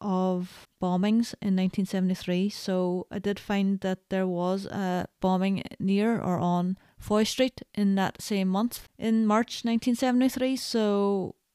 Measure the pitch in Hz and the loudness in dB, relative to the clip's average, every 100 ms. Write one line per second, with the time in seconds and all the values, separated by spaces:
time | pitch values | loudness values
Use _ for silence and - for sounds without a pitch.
0 | 208 185 185 180 180 - - _ 185 180 | -2 0 0 0 -4 -12 -20 _ -2 0
1 | 208 220 240 - 208 185 190 - 190 190 | 2 2 0 -4 0 2 2 0 -2 0
2 | 185 180 - 180 196 - - 185 180 180 | 0 -2 -2 0 -2 -4 -2 0 0 -2
3 | - - 202 202 - 202 196 196 190 185 | -6 -6 -4 -4 -2 0 0 0 -2 -6
4 | - 190 185 175 180 190 196 - 185 180 | -4 -2 -2 -2 -2 -2 -4 -6 -2 -2
5 | 180 _ 190 185 190 196 - - 190 196 | -4 _ 0 2 2 -2 -6 -6 0 2
6 | 214 233 - 180 175 175 180 190 _ - | 2 0 0 0 2 2 0 -4 _ -14
7 | - 208 220 - 262 - - - 202 196 | 0 2 2 2 0 -2 -8 0 2 2
8 | 190 - - 202 190 190 240 - - - | 0 -4 -4 0 0 0 -2 -4 -16 -6
9 | 226 226 220 214 233 - 233 226 254 233 | 0 2 4 2 0 -4 -2 0 0 0
10 | 262 247 262 254 262 262 - 233 214 202 | 2 4 2 2 0 -2 -2 0 2 2
11 | 202 196 180 - _ | 2 0 -4 -10 _